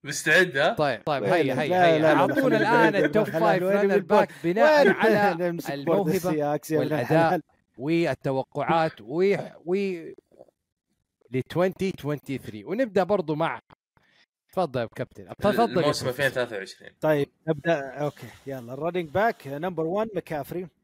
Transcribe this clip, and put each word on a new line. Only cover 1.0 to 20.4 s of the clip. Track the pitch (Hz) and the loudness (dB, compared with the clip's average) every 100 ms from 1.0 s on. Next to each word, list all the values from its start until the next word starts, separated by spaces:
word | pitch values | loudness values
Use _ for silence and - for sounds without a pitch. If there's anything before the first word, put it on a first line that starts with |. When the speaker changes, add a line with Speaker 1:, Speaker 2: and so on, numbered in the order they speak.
| - | -4
Speaker 2:
طيب، | 143 | -2
Speaker 3:
لا، | - | 0
Speaker 2:
هيا، | 175 | 2
Speaker 3:
لا، | 143 131 | 2 0
Speaker 2:
هيا، | 156 | 0
Speaker 3:
لا، | 180 175 | 4 4
Speaker 2:
هيا. | 156 | 4
Speaker 3:
لا، | 156 | 4
لا، | 151 | 4
Speaker 2:
أعطونا | 180 - 262 214 | 4 2 2 2
Speaker 3:
لا، | 214 240 | 4 4
Speaker 2:
الآن | 226 | 4
Speaker 3:
لا، | 196 151 | 4 2
Speaker 2:
التوب | 208 196 | 2 0
Speaker 3:
لا، | 165 | 0
Speaker 2:
فايف | 214 190 | 2 2
Speaker 3:
لا، | 185 | 2
لا، | 202 | 2
Speaker 2:
رانر | 202 196 | 2 2
Speaker 3:
لا، | |
Speaker 2:
باك | 170 208 202 - | 4 2 2 -2
بناء | 170 190 294 302 | -2 4 4 6
Speaker 3:
لا، | 277 | 4
Speaker 2:
على | 175 220 208 202 | 4 2 4 2
Speaker 3:
<laughs> | 165 175 | 0 -4
نمسك | 170 - | -4 -8
بورد | 143 143 | -6 0
Speaker 2:
الموهبة | 175 180 190 | 0 2 0
Speaker 3:
السياكس | 175 156 147 151 - | 0 -2 -2 -2 -2
يا | 156 | -2
ولد | 151 | 0
Speaker 2:
والأداء | 151 120 156 | -2 2 2
Speaker 3:
الحلال. | 165 170 - _ _ - | 2 0 -6 _ _ -10
Speaker 2:
والتوقعات | 135 170 165 131 147 135 127 147 143 165 160 - | -2 0 0 -2 -2 -4 -4 -6 0 2 0 -4
و، | 104 156 196 175 - - | -8 0 2 0 -4 -14
و | 156 190 196 175 151 - _ _ - _ _ _ _ _ _ _ _ | -4 -2 -2 -6 -12 -18 _ _ -20 _ _ _ _ _ _ _ _
ل | 127 - | -8 -4
twenty | 156 185 - 190 - | -2 -2 -2 -6 -6
twenty-three. | 139 147 - 131 - 107 | -8 -8 -8 -10 -10 -14
ونبدأ | 104 202 254 190 | -10 -4 -2 0
برضو | 180 202 156 | 0 -2 -2
مع، | 151 160 - _ - _ _ _ _ _ _ _ | -2 -4 -4 _ -20 _ _ _ _ _ _ _
تفضل | - 170 127 | -4 -2 -2
يا | 113 | -6
كابتن. | - 127 - 90 123 | -8 -12 -12 -18 -2
تفضل | 202 208 | 0 2
يا | |
Speaker 1:
الموسم | 233 170 | 0 2
Speaker 2:
بروفيسور. | 147 143 135 | 0 0 -4
Speaker 1:
ألفين | 123 135 | -2 -2
ثلاثة | 127 120 107 | 0 -6 -6
وعشرين. | 98 - - _ | -12 -16 -20 _
Speaker 3:
طيب، | 156 147 143 _ 156 | 0 0 0 _ -6
نبدأ. | 156 170 160 135 | -4 -2 -2 -4
أوكي، | 127 147 - 123 - - | -8 -8 -8 -20 -18 -14
يلا. | 135 117 | -12 -12
الرننج | 131 160 175 165 | -8 -6 -6 -4
باك | 156 226 220 139 | -2 -2 -2 -10
نمبر | 143 180 165 160 | -8 -6 -4 -4
وان | 196 220 | -4 -4
مكافري | 196 - 156 | -6 -8 -8